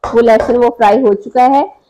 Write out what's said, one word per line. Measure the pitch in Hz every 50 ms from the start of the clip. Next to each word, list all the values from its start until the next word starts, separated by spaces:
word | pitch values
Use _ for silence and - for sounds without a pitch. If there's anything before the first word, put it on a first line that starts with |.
| -
वो | - - 233
लहसुन, | 233 226 220 220 - - 247 247
वो | 240 233
फ्राई | 233 - 226 208 202 254
हो | 269 220 202
चुका | 202 - - - 247 247
है। | 254 269 277 311 - - _ _